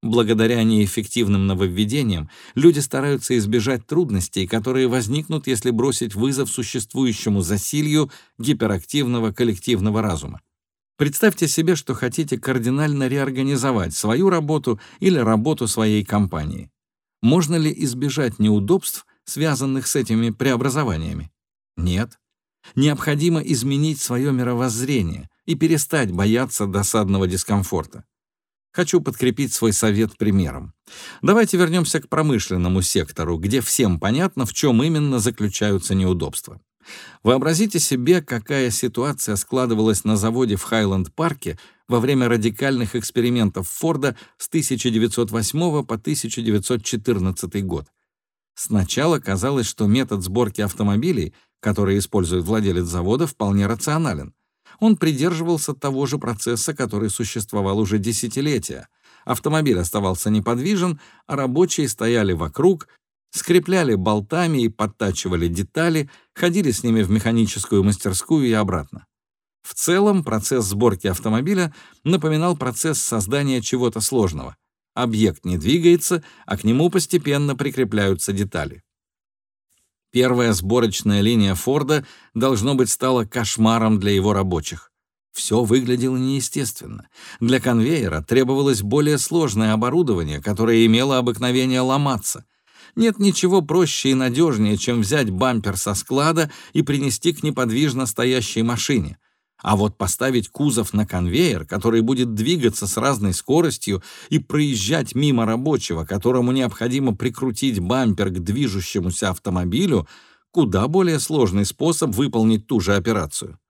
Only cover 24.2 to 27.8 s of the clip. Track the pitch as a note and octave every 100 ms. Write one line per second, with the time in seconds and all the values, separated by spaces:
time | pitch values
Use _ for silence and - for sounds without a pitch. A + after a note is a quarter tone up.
24.2 | C#3 C3 B2 A#2+ B2+ A2+ C3 C3+ F2 -
25.2 | - _ - D#3 D#3+ D#3 - D#3 A2+ F2
26.2 | G2+ A#2 C3 - G2+ G2 G2 A2+ G2 G2
27.2 | F#2 F#2 - G2 F#2 F2+